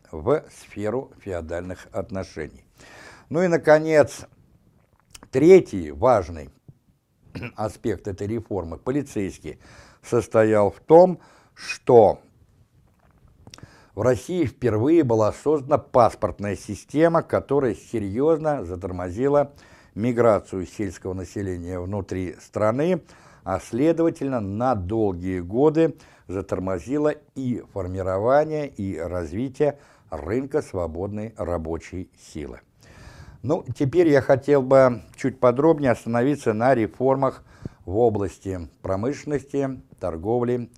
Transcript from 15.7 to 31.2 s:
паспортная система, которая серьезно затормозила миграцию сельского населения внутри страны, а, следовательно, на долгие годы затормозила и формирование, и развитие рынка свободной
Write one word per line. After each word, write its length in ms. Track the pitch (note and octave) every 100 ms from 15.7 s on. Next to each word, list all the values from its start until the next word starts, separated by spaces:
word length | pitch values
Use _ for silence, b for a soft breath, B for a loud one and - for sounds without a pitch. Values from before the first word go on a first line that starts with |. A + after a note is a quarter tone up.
| D3
паспортная 800 | - B2+ G#2+ - F#2 E2+ G2+ F#2+
система, 680 | - G2 - C#3+ E3 E3
которая 520 | - G2+ - C#3+ C3
серьезно 920 | F#2+ - A#2 G2+ G#2+ D3+ D#3 D#3 C#3+
затормозила 880 | F2 F2+ F#2+ F2+ F2+ F#2+ C#3 C#3+ C#3 - b b b
миграцию 720 | - A#2+ A#2 A#2 G2 - F#2+ F2
сельского 480 | - G2+ - F#2+
населения 680 | F#2 F2+ G#2+ G2 F2+ F2 F#2
внутри 560 | F2+ G2+ F#2+ F#2+ F2+ -
страны, 600 | - G#2 G#2+ B2 E3 F3+ - b b b
а, 180 | F#2 F#2+
следовательно, 800 | - A#2 D#3 D#3+ E3 D3 C#3 B2+
на 340 | G2 G#2 B2+
долгие 680 | A2+ F2 A2+ G#2 F2 F#2 F#2
годы 560 | F2 A2+ D3+ D3+ E3 - b b -
затормозила 840 | F#2+ F#2+ F#2+ F#2 F#2 F#2 D3 D3+ - _
и 280 | C3 B2+ G#2+ -
формирование, 920 | G2 F2+ F#2 F#2 F#2+ A2+ C#3+ D#3 D3+ C#3+
и 320 | - G2 D#2
развитие 800 | E2+ F2+ E2 G2 C3 C3 D3 C#3+ b b b
рынка 520 | D2+ D#2 A#2+ C#3 D3+
свободной 680 | - F#2 E2+ E2 G2+ G#2